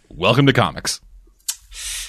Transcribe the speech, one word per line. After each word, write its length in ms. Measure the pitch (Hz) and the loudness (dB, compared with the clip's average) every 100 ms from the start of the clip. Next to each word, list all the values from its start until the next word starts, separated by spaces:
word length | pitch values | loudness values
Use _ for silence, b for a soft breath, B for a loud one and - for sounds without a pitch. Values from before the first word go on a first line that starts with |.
| - | -16
Welcome 380 | - 92 117 139 | -2 2 4 4
to 60 | |
comics. 480 | 127 90 71 - - - - - _ - - - B B B | 4 2 -2 -8 -8 -12 -20 -20 _ -12 -12 -12 B B B